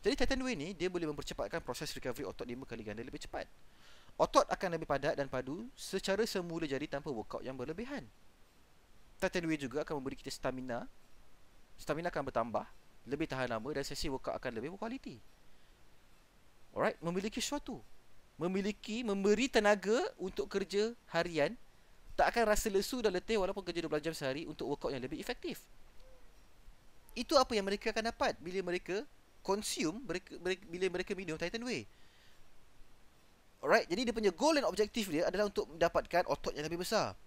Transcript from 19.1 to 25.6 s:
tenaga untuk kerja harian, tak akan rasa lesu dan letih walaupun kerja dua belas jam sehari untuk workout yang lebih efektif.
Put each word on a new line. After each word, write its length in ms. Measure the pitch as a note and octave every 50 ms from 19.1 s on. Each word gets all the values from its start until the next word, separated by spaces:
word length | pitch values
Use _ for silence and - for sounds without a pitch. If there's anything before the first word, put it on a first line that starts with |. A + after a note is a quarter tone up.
| G3+ G3 F#3+ G#3 G#3 G#3+ C4 C#4
tenaga 480 | - A#3 G#3 G#3 G#3 G3+ - G3 A3 C4 F4 - - -
untuk 240 | F3+ F#3+ - - -
kerja 480 | G3+ - G3 G3 F#3+ G3 G3+ G#3+ A3+ A#3 - - -
harian, 480 | - E3+ E3+ F3 E3+ D3+ C#3+ E3 A#3 - - - - - - - - - - - -
tak 200 | - D#3+ D#3+ -
akan 200 | A#3+ A#3 G#3+ G#3
rasa 160 | G3+ - A3
lesu 320 | G3 F#3+ - - - B3
dan 120 | A3 G#3+ F3+
letih 280 | F3+ - - A3+ G#3+
walaupun 240 | F#3 F#3+ G3 G3+ F#3
kerja 160 | F3 E3 E3+
dua 160 | E3 D#3 D3+
belas 80 | D3+ D3+
jam 80 | E3 D#3+
sehari 320 | - D3 C3 C3 D3 -
untuk 240 | - D3+ - C#3+ A#2
workout 240 | C#3+ - - E3+ C#3
yang 80 | B2+
lebih 160 | A#2+ C3 D#3
efektif. 440 | C3 - - B3 - - E4+ F#3 -